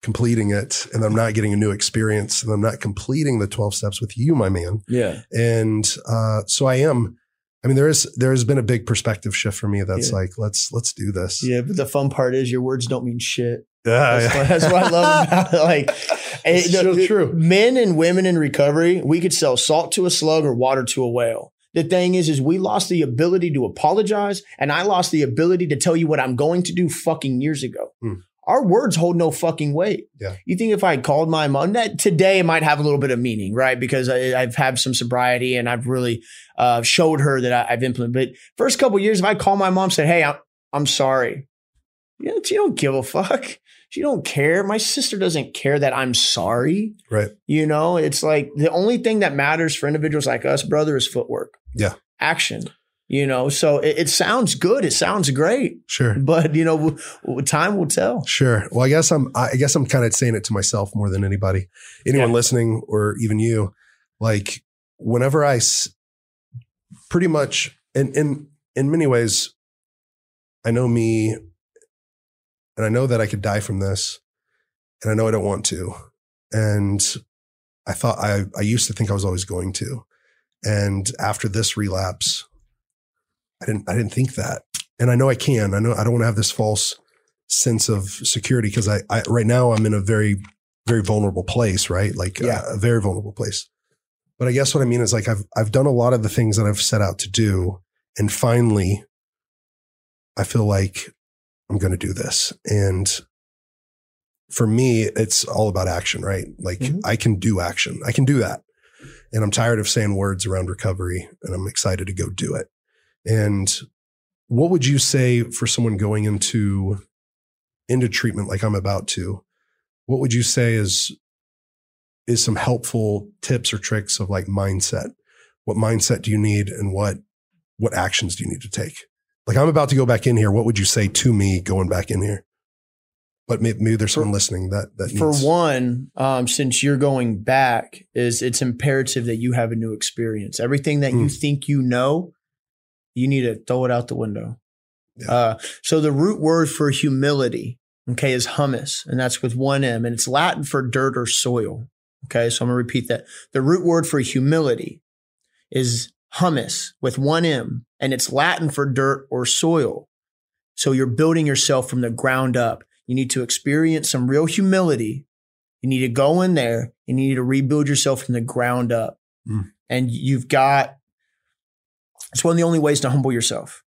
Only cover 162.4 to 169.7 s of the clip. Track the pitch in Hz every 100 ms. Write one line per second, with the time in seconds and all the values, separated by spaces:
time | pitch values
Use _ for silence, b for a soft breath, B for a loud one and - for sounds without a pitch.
162.4 | 131 123 117 - _ _ - 127 127 -
163.4 | 120 - - 147 160 160 156 135 123 139
164.4 | 160 170 196 190 180 131 110 135 - _
165.4 | _ _ _ _ 131 131 127 117 139 175
166.4 | 185 165 120 117 120 _ - 131 135 131
167.4 | 123 135 135 147 143 143 143 131 - 123
168.4 | 117 - 117 123 120 117 110 - _ _
169.4 | - 107 92